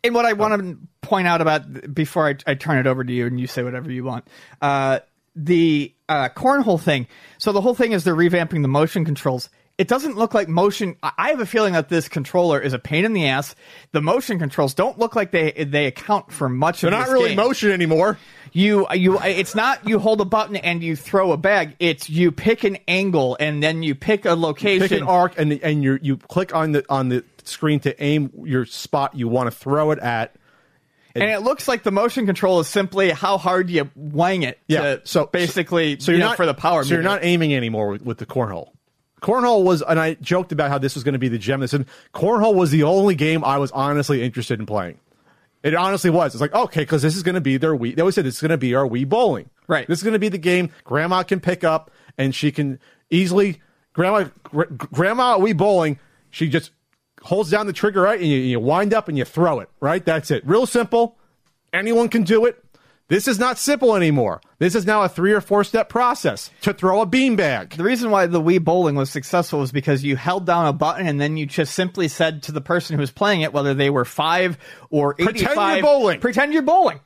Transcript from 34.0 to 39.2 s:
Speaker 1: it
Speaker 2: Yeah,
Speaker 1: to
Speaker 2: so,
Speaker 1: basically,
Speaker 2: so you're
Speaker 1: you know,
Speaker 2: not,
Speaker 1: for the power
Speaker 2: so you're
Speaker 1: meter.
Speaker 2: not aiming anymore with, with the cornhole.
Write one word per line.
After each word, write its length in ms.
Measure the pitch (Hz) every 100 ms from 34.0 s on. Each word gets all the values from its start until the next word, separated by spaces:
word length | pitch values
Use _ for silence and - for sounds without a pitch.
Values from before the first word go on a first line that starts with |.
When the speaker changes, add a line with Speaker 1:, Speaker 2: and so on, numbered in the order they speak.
| 151 147 175 190
Speaker 1:
it 160 | 135 - -
Speaker 2:
Yeah, 140 | 156 143 131
Speaker 1:
to 40 |
Speaker 2:
so, 220 | - 175 143
Speaker 1:
basically, 760 | 175 170 190 170 175 160 143
Speaker 2:
so 100 | 139
you're 80 | 170
Speaker 1:
you 60 |
know, 60 | 214
Speaker 2:
not, 60 | 220
Speaker 1:
for 80 | 170
the 80 |
power 280 | 131 165 170
Speaker 2:
so 80 | 135
you're 80 | 170
Speaker 1:
meter. 100 | 180
Speaker 2:
not 120 | 196
aiming 300 | 170 175 156
anymore 340 | 135 117 110 104
with, 120 | 101
with 160 | 123 110
the 80 | 113
cornhole. 440 | 131 113 90 - _ _ _ _ _